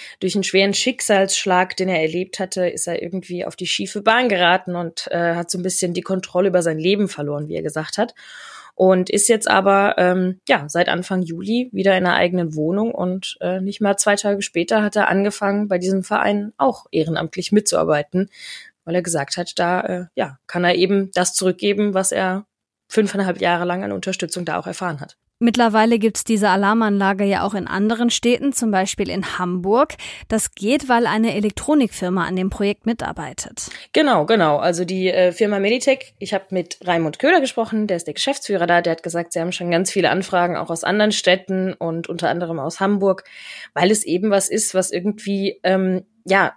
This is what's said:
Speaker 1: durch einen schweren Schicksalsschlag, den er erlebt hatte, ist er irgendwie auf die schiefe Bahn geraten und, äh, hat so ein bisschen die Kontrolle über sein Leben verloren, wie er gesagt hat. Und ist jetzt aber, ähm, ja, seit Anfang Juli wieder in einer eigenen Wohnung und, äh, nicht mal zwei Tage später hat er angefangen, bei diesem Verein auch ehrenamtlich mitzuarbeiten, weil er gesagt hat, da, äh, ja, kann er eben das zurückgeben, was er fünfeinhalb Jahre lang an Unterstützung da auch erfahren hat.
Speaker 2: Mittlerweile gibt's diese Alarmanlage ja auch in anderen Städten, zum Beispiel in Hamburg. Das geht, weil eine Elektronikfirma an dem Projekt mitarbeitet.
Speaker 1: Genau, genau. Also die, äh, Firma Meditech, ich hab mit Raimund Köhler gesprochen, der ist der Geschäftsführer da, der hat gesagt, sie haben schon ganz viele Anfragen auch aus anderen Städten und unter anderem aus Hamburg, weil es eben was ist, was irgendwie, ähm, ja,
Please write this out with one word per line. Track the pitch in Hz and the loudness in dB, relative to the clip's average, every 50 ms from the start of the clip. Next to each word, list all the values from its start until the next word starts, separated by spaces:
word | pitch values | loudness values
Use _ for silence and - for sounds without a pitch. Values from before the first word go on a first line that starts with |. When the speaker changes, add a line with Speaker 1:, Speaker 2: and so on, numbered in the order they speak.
| - - - _ | -20 -20 -10 _
Speaker 1:
durch | - 185 180 | -4 -2 0
einen | 202 185 | 0 -2
schweren | - - 190 196 202 196 | 2 4 4 4 4 2
Schicksalsschlag, | - - 247 247 - - - 208 190 196 190 - - - 196 185 180 185 185 - - | 0 0 -2 -2 -2 0 2 4 4 4 2 0 -2 0 2 4 4 2 2 -2 -4
den | 190 190 | -2 0
er | 185 160 160 | 0 0 0
erlebt | 156 165 180 185 185 - - | 0 -2 -4 -4 -6 -6 -8
hatte, | 190 185 - 190 180 170 | -8 -6 -2 -2 -2 -2
ist | - - - | -2 -4 -6
er | 175 170 - - | -6 -6 -6 -6
irgendwie | 170 185 185 175 - 180 175 - | -6 -8 -8 -8 -8 -8 -8 -8
auf | - - | -8 -8
die | - 180 | -8 -6
schiefe | 175 - - 196 185 - 208 202 | -4 -4 -4 -4 -6 -6 0 2
Bahn | 220 220 247 254 240 | 4 4 4 4 2
geraten | 202 175 175 170 180 185 180 185 175 | 2 4 4 4 4 4 2 -2 -4
und, | 175 170 165 - - - - | -4 -6 -6 -8 -10 -8 -4
äh, | - 170 170 170 165 | -2 0 0 0 0
hat | 170 170 - | -2 -2 -4
so | - 180 | -6 -4
ein | 175 | -4
bisschen | 185 - - 185 175 170 | -4 -2 -2 -2 -2 -2
die | 180 170 | -4 -4
Kontrolle | - 190 185 185 - - 180 196 196 | -2 -4 -4 -4 -2 0 2 2 4
über | 175 180 | 2 2
sein | 165 165 160 156 | 2 2 -2 0
Leben | 156 185 202 208 202 190 | 0 2 2 2 2 -2
verloren, | - - 147 143 147 147 151 151 | -2 -6 -6 -4 -4 -6 -6 -6
wie | 165 | -6
er | 156 160 | -6 -6
gesagt | 156 - 156 156 - - | -4 -4 -6 -6 -6 -4
hat. | - 226 247 - - - - - - - - - - - - _ | -4 -4 -4 -4 -12 -20 -20 -20 -20 -20 -20 -20 -20 -20 -14 _
Und | - 185 185 190 185 185 - | 2 4 6 6 4 2 0
ist | - 202 - - | 0 0 2 4
jetzt | 226 214 - - | 2 2 4 4
aber, | - 190 190 196 196 196 202 208 - | 2 4 4 4 4 4 4 2 2
ähm, | - 180 180 180 185 185 185 185 - _ | 2 2 2 2 2 0 -2 -2 -6 _
ja, | - 269 175 143 147 | 0 0 0 0 -2
seit | - 170 175 - | 0 0 0 2
Anfang | - 175 185 - 196 185 175 | 0 -2 -2 -2 -2 -2 -2
Juli | 160 165 170 190 202 226 247 254 254 208 | -4 -6 -8 -4 -2 -2 -2 -2 -4 -4
wieder | 196 190 196 190 | 0 2 2 2
in | 185 185 | 4 2
einer | 175 170 | 2 2
eigenen | - 175 175 180 180 170 160 156 | 2 2 2 0 0 -2 -2 -2
Wohnung | 151 151 160 185 202 220 233 - | -2 -2 0 0 0 -2 -2 -2
und, | - 180 180 180 190 - - - - | -4 -4 -4 -4 -4 -6 -10 -10 -8
äh, | 180 175 185 190 185 | -6 -4 -4 -4 -4
nicht | 202 202 - | -6 -4 -2
mal | 208 196 196 | 0 0 2
zwei | 196 - 208 202 | 2 2 2 2
Tage | 202 - 208 202 196 202 | 2 0 -2 -2 -2 -4
später | - - 165 175 - 226 214 208 | -4 -2 -2 0 2 2 2 2
hat | 208 - | 2 2
er | 214 202 - | 2 2 2
angefangen, | 175 196 196 208 202 - 208 196 202 208 208 202 | 2 2 0 0 -2 -2 -2 -2 0 0 0 0
bei | 190 180 | -2 0
diesem | 180 185 190 190 185 | 0 0 0 0 -2
Verein | - 208 - - 202 208 208 202 214 - - | -2 -2 0 2 0 0 0 -2 -6 -2 0
auch | 277 262 - - - _ | 0 0 0 -2 -8 _
ehrenamtlich | - 165 156 160 160 165 165 156 - 180 175 - | -2 -2 0 0 -2 -4 -4 -4 -6 -8 -4 2
mitzuarbeiten, | 208 214 208 - - 160 160 165 156 147 147 - - 180 202 - _ - - - - - - - _ _ _ | 2 2 2 2 0 0 2 2 0 -2 -2 -2 -2 -2 -2 -2 _ -14 -18 -16 -16 -18 -18 -20 _ _ _
weil | 165 170 | -4 -4
er | 180 170 | -2 -2
gesagt | 175 165 151 139 - - 180 | -2 -4 -4 -4 -4 -6 -8
hat, | 175 - - - | -8 -8 -4 -2
da, | 180 170 180 180 | 0 0 0 0
äh, | - - 185 180 180 - _ | -2 -2 -4 -6 -8 -8 _
ja, | 262 220 139 135 - _ | -6 -6 -6 -6 -14 _
kann | - - 175 180 | -8 -4 0 2
er | 175 180 | 2 2
eben | 175 185 180 202 196 196 190 - | 2 2 2 2 0 0 -2 -2
das | 185 180 - - | -2 -2 0 0
zurückgeben, | - 190 185 180 - 208 202 202 196 208 208 190 | 0 0 0 0 0 0 0 0 2 0 0 0
was | 185 190 - - | 0 -2 0 0
er | - 190 185 185 196 208 - _ _ _ _ _ _ _ | 0 0 0 -2 -4 -6 -12 _ _ _ _ _ _ _
fünfeinhalb | _ - 220 208 196 - 196 196 185 175 190 | _ 0 0 0 0 0 -2 -2 -2 -2 0
Jahre | 190 175 175 170 175 | 0 2 2 2 0
lang | 175 175 185 202 | -2 -2 -4 -4
an | 208 202 | -4 -6
Unterstützung | 185 - 190 185 - 185 165 - 180 175 | -6 -4 -6 -6 -6 -6 -6 -6 -8 -6
da | 165 156 175 | -4 -4 -4
auch | - | -6
erfahren | 185 190 - 185 175 151 135 | -6 -8 -6 -6 -6 -6 -8
hat. | - - - _ _ _ _ _ | -10 -14 -16 _ _ _ _ _
Speaker 2:
Mittlerweile | 240 233 220 240 233 226 208 220 220 233 233 220 | 0 2 4 4 4 4 6 4 4 4 4 4
gibt's | 208 226 - - - | 2 0 0 0 -2
diese | - 226 202 208 202 | 0 0 2 4 2
Alarmanlage | 180 196 202 196 220 226 226 208 202 196 196 190 196 190 202 | 2 4 2 2 2 2 2 2 2 2 2 2 2 2 0
ja | 196 196 175 170 | 0 2 0 0
auch | - 208 | -2 -2
in | 196 - | -4 -6
anderen | - - 190 208 214 233 220 240 233 | -4 -2 0 0 0 2 2 0 0
Städten, | - - - 240 247 - - 285 254 | 0 2 2 2 2 2 0 -2 -2
zum | - 240 220 | 0 0 0
Beispiel | 202 185 190 196 - - 202 180 | 2 0 0 0 -2 -4 -4 -4
in | - - - - - - | -2 -4 -4 -6 -4 -4
Hamburg. | 185 175 180 185 175 196 214 247 302 - - - - - - - - - | -4 -2 -2 -2 0 2 2 4 2 2 -2 -8 -16 -16 -16 -16 -6 -4
Das | 220 214 - - - | -2 -2 -2 -2 -6
geht, | - 190 214 269 294 294 254 | -4 0 0 0 0 2 2
weil | 247 233 240 | 2 2 2
eine | 175 180 220 226 233 165 | 2 2 2 0 0 0
Elektronikfirma | 214 202 208 - - - - - - 247 208 - - 190 180 185 190 165 | 0 -2 -2 -4 -4 -2 2 2 4 2 2 0 -4 -4 -2 -2 -2 -2
an | - 185 | -2 -2
dem | 185 185 196 | -2 -2 -4
Projekt | - - 202 202 202 - _ | -2 -2 -2 -2 -2 -2 _
mitarbeitet. | 220 233 - - - - - 151 131 - - - - - - - - - - - - - | -4 -4 -4 -6 -8 -8 -8 -10 -12 -10 -12 -12 -12 -12 -12 -14 -12 -14 -18 -16 -2 2
Speaker 1:
Genau, | 311 311 285 233 165 147 | 2 4 4 4 2 4
genau. | 165 226 214 170 151 147 143 | 4 4 4 4 4 4 2
Also | 123 175 175 165 180 | 2 0 0 0 -2
die, | 165 190 190 185 185 | -4 -2 0 0 0
äh, | 175 185 180 180 175 | 2 4 4 4 4
Firma | - 220 208 208 196 | 2 0 0 2 0
Meditech, | 196 208 233 254 - 277 262 269 - - _ _ | 2 2 0 2 2 2 0 0 -2 -10 _ _
ich | 202 185 208 | -8 -4 -4
hab | 190 - _ 190 | -4 -4 _ -4
mit | 180 170 - - - - | -4 -4 -4 -10 -8 -2
Raimund | 175 175 165 165 151 147 - | 0 0 2 0 -2 -2 0
Köhler | - 294 370 339 | 2 4 4 4
gesprochen, | 269 254 - 240 226 190 220 214 214 202 | 2 0 -2 -4 -4 -2 -2 -2 -2 -2
der | 185 | -2
ist | 170 170 | -4 -4
der | - 147 | -8 -6
Geschäftsführer | - - 269 285 - - - 202 180 175 | -4 -4 -4 -4 -4 -4 -2 -2 0 2
da, | 170 175 175 | 2 2 2
der | 170 170 165 | 2 2 -2
hat | - - | -2 -4
gesagt, | 170 165 170 170 - - | -6 -4 -4 -6 -4 -4
sie | 170 | -4
haben | 165 180 180 | -4 -4 -4
schon | - 180 175 | -6 -2 0
ganz | 170 170 190 180 | 0 0 0 0
viele | - 202 175 120 | 0 0 2 2
Anfragen | 131 185 185 - 196 180 175 180 165 | 2 0 -2 0 0 2 2 2 0
auch | - - - | -4 -4 -6
aus | 165 165 - | -6 -4 -2
anderen | - 190 208 214 214 208 | -2 2 2 2 2 2
Städten | - - 185 185 185 185 - 190 185 185 185 - | 2 2 2 2 2 0 -4 -4 -2 -2 -2 -4
und | - 170 165 165 165 165 - | -4 -6 -6 -4 -6 -6 -8
unter | 170 165 175 139 | -6 -4 -2 -2
anderem | 135 175 175 165 165 156 | -2 -2 -4 -4 -4 -4
aus | 135 160 - - | -6 -6 -4 -2
Hamburg, | 196 196 208 196 196 196 185 190 - - - - - - - - - - _ | 0 2 2 2 2 2 0 0 -4 -12 -20 -20 -20 -18 -18 -18 -20 -8 _
weil | 143 175 190 | 2 2 4
es | 220 214 - | 4 2 0
eben | - 160 180 202 220 | -2 -2 0 2 2
was | 196 196 190 - | 2 2 2 0
ist, | - 220 214 - - | -2 -2 -2 0 0
was | 185 185 - - | 0 0 0 -4
irgendwie, | 180 175 214 208 214 - 196 202 190 196 202 - - - | -2 -2 -4 -4 -4 -4 -4 -4 -2 -2 -4 -4 -2 0
ähm, | 185 190 190 190 185 185 185 - _ _ _ _ | 0 2 2 2 0 0 -2 -4 _ _ _ _
ja, | 180 190 196 180 139 - | 0 2 2 2 2 -2